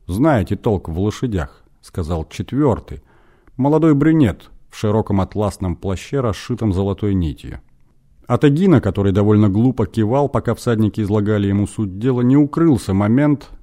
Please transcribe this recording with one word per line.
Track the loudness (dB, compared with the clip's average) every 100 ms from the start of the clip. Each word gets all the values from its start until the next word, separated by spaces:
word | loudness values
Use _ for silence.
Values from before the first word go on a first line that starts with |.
| -8
знаете | 0 2 2 0 -4
толк | -2 -2 -4
в | -4
лошадях», — | -4 -4 -4 -4 -6 -10 _ _
сказал | -14 -10 -6 -6 -6
четвёртый, | -10 -6 0 0 0 -6 -18 -18 _ _ _ _ -4
молодой | 0 2 4
брюнет – | 4 4 4 2 0 -12 -20 -20
в | -6
широком | -2 -2 0 -2
атласном | -2 -2 -4 -4 -6 -6
плаще, | -6 -8 -6 -4
расшитом | -4 -4 -8 -4 -2
золотой | 0 -2 -2 -2
нитью. | -2 -2 -6 -12 -16 -18 _ _ _ _ _ -4
От | 2
Эгина, | 2 4 4 4
который | 2 0 0
довольно | 2 4 4 4
глупо | 2 0 0 -2
кивал, | -2 0 0 0
пока | -2 -4
всадники | -4 -2 0 0 0
излагали | -2 0 0 0 0
ему | 0 -2
суть | -4 -6 -4
дела, | -2 0
не | 4 4
укрылся | 2 2 2 2 0
момент, | 0 2 2 2 0 -4 -20